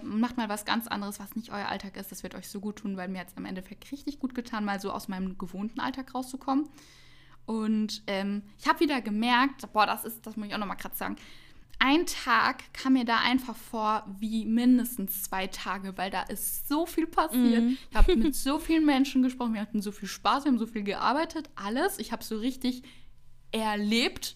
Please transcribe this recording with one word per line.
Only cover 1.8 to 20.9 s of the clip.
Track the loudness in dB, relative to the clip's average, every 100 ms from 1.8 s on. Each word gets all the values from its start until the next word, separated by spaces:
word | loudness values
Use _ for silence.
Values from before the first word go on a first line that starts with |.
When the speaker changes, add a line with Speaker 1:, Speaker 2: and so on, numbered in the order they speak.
| -6 -12
Speaker 1:
ist. | -12
Das | -12
wird | -12 -12
euch | -12
so | -8
gut | -8 -8
tun, | -6 -6
weil | -6
mir | -8
hat's | -10 -10
im | -8
Endeffekt | -8 -10 -16 -14
richtig | -12 -10 -6
gut | -6 -6
getan, | -6 -4 -2
mal | -2
so | -4
aus | -6 -6
meinem | -6 -6 -6
gewohnten | -8 -6 -6 -4
Alltag | -4 -4 -8 -6
rauszukommen. | -6 -8 0 0 0 -6 -20 -20 -20 -20 -20 -18 -6
Und, | -4 0 2 0 -4 -4
ähm, | -2 -2 -4 -8 -6
ich | 0
hab | 2
wieder | 4 2
gemerkt, | 0 0 4 6 4 0 -4
boah, | 2 4
das | 2 -4
ist, | -10 -10
das | -8
muss | -6
ich |
auch | -4
noch | -4
mal | -6
grad | -8 -6
sagen, | -6 -6 -10 -20 -20 -20 -8 0
ein | 4 4 2
Tag | -2 2 4 4 0 -8
kam | -4 4
mir | 4 4
da | 4
einfach | 4 2 0 -12
vor | -8 -2 0 0 -2 -6
wie | -4 -2 0
mindestens | 4 6 6 4 -4 -6 -6
zwei | -6 -4 -4
Tage, | -6 -6 -6 -6 -6
weil | -4
da | -4
ist | -6 -4 -4 -4 -2
so | 0 0
viel | 0 0
passiert. | 2 0 4 4 6
Speaker 2:
Mhm. | 4 2 2
Speaker 1:
Ich | 8
hab | 8
mit | 8 4 2
so | 0 0
vielen | 2 4 6
Menschen | 6 4 4
gesprochen, | 2 2 -2 -2
wir |
hatten | -2 -4
so | -4
viel | -6 -10
Spaß, | -2 2 2
wir | 4
haben | 2
so | 2
viel | -4
gearbeitet, | -4